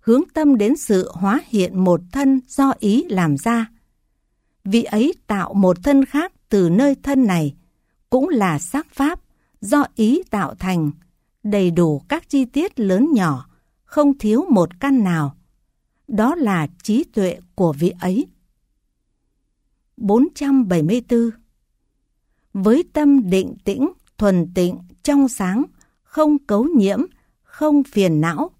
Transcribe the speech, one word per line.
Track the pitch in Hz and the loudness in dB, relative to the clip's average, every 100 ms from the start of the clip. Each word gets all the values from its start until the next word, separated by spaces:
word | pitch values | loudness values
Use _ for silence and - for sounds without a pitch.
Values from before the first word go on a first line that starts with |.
hướng | - 240 359 | 2 2 2
tâm | - 302 262 | 0 2 2
đến | 208 302 | 2 -2
sự | - 196 - | 0 0 0
hóa | - 196 247 - | -4 -2 -2 -2
hiện | 214 180 185 | -2 -2 0
một | 185 170 180 | 2 2 0
thân | 269 277 269 - | -2 0 0 -2
do | - 269 - | -2 0 0
ý | 208 220 349 | 0 0 0
làm | 190 165 139 | -2 -2 -2
ra. | 233 233 226 _ _ _ _ _ _ _ _ _ | -2 -4 -4 _ _ _ _ _ _ _ _ _
Vị | 196 220 | -2 -2
ấy | - 214 269 359 _ | 0 0 0 -2 _
tạo | 202 170 | -6 -4
một | 196 185 175 | 0 2 2
thân | 185 277 | 2 2
khác | 269 285 359 _ _ | 2 -2 -6 _ _
từ | 208 175 | 0 2
nơi | 175 277 | 2 2
thân | 277 - 277 240 | 0 -2 0 0
này, | 175 151 - _ _ _ _ _ | 0 -2 -6 _ _ _ _ _
cũng | 254 294 | -2 0
là | 285 196 147 | 0 -2 -2
sắc | - 277 320 | -4 -8 -8
pháp, | - 277 359 _ _ _ _ | -4 -4 -4 _ _ _ _
do | 196 285 285 | -2 -2 -2
ý | - 214 294 370 | -2 0 0 -4
tạo | 208 156 | -6 -6
thành, | - 185 180 151 147 _ _ _ _ | -8 -6 -2 -4 -6 _ _ _ _
đầy | 214 208 185 | -4 0 0
đủ | 170 170 147 - | 2 0 0 -4
các | 311 - | -8 -4
chi | 277 | -2
tiết | 254 - 370 - | -2 -2 -4 -2
lớn | 202 185 285 | -2 2 2
nhỏ, | 277 175 135 - _ _ _ | 2 0 -2 -8 _ _ _
không | _ - 285 277 | _ 0 2 2
thiếu | 214 220 370 | 0 0 2
một | 226 170 - | 2 2 -2
căn | 277 269 | -2 0
nào. | 196 170 143 - _ _ _ _ _ _ _ | 0 0 -4 -8 _ _ _ _ _ _ _
Đó | 214 226 | -2 0
là | 349 247 185 147 - | 0 -2 -2 -4 -10
trí | - 214 | -4 -2
tuệ | 330 - 185 - - | -2 -4 -4 -4 -16
của | - 175 | -4 -2
vị | 143 175 180 | 0 -2 -2
ấy. | 180 190 349 _ _ _ _ _ _ _ _ _ _ _ _ _ _ _ _ - | -4 -2 -4 _ _ _ _ _ _ _ _ _ _ _ _ _ _ _ _ -8
Bốn | 202 214 302 | 0 2 0
trăm | - 285 269 220 | -2 0 0 2
bảy | 180 | 0
mươi | 156 240 233 | 0 -2 0
tư. | 240 233 220 _ _ _ _ _ _ _ _ _ _ _ | -2 -2 -6 _ _ _ _ _ _ _ _ _ _ _
Với | 196 190 247 349 | -2 2 2 2
tâm | - 294 277 196 | 0 4 4 4
định | 190 - - | -2 -2 -8
tĩnh, | - - 294 - _ _ | -8 -2 -4 -4 _ _
thuần | 208 185 175 | 0 2 0
tịnh, | 180 180 180 - - | -2 -2 -4 -14 -12
trong | - 285 269 | 0 2 2
sáng, | - 185 196 311 _ _ _ | -2 -4 -2 -4 _ _ _
không | _ - 311 294 | _ -2 0 0
cấu | - 202 | 0 0
nhiễm, | 262 320 196 196 349 _ _ _ | 2 2 2 0 -6 _ _ _
không | _ - 302 294 | _ -4 0 0
phiền | 269 - 190 156 | 0 0 0 2
não | 160 170 320 _ | 0 -2 -8 _